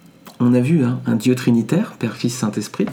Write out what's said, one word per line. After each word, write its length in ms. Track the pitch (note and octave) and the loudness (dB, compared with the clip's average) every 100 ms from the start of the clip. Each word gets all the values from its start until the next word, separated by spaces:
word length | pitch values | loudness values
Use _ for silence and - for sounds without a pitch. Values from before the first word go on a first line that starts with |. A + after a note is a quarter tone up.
| - _ - - | -20 _ -20 -2
On 140 | B2 | 2
a 80 | B2 | 4
vu, 240 | B2+ E3 | 4 2
hein, 160 | B2 B2+ B2 | 2 -2 -2
un 100 | A2+ | 0
Dieu 180 | B2+ | 2
trinitaire, 600 | B2+ - A#2 A2 E3 A3+ - | 2 2 2 2 0 -2 -6
Père, 160 | A#2 | -8
Fils, 200 | G#2 A#2+ | -4 -6
Saint-Esprit, 500 | - G#2+ G#2+ G#2 - G3 | -4 -4 -4 -8 -4 -6